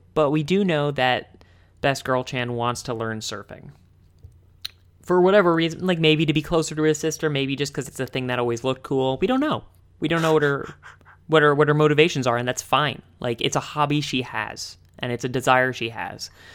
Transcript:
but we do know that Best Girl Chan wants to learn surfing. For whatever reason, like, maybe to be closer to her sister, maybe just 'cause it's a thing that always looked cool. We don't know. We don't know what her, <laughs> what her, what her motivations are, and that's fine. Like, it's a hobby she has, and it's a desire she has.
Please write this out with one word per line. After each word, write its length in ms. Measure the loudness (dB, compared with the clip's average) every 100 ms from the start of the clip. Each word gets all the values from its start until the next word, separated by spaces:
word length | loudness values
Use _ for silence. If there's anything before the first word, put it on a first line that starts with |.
| _ -2
but 160 | 0
we 100 | 0
do 240 | 2 2 2
know 240 | 0 -2
that 520 | 0 0 0 -4 -18 _ _ _ _
Best 240 | -2 -2 -2
Girl 180 | -2
Chan 300 | -2 -6 -4
wants 280 | -4 -4 -4
to 100 | -6
learn 260 | -6 -6 -6
surfing. 500 | -8 -12 -14 -18 -20 -20 _ _ _ _ -20 -20 _ _ -20 -20 _ _
For 160 | 0 4
whatever 340 | 6 6 6 2
reason, 300 | 0 -2 -2
like, 140 | 2
maybe 260 | 4 4 4
to 60 |
be 80 | 0
closer 320 | 0 -2 0 0
to 80 |
her 100 | 0
sister, 340 | 2 -2 -2 -2
maybe 260 | -2 -2 -2
just 180 | -4
'cause 140 | -6 -10
it's 120 | -8
a 60 | -6
thing 220 | -6 -4
that 100 | -2
always 240 | -2 -2
looked 200 | -4 -4
cool. 340 | -4 -2 0 0
We 80 | 0
don't 120 | 0
know. 240 | -2 -4 -8 _ _ _
We 80 | -2
don't 140 | 0
know 120 | 2
what 100 | 2
her, 240 | 2 0 -6 -16 -20 -20
<laughs> 280 | -20 -20 2
what 140 | 4
her, 120 | 6 4
what 120 | 4
her 60 |
motivations 540 | 4 4 6 4 2 0
are, 100 | 0
and 100 | -2
that's 140 | -4
fine. 400 | 0 0 0 -4 -14 _
Like, 220 | -6 -2
it's 140 | -2 -2
a 40 |
hobby 400 | -4 -2 0 0
she 200 | -2 -6
has, 560 | -6 -8 -8 -10 -16 -18 _ -10
and 120 | -6
it's 120 | -4 -4
a 40 |
desire 440 | -2 2 4 2
she 160 | -2 -8
has. 400 | -8 -10 -10 -16 -18 -20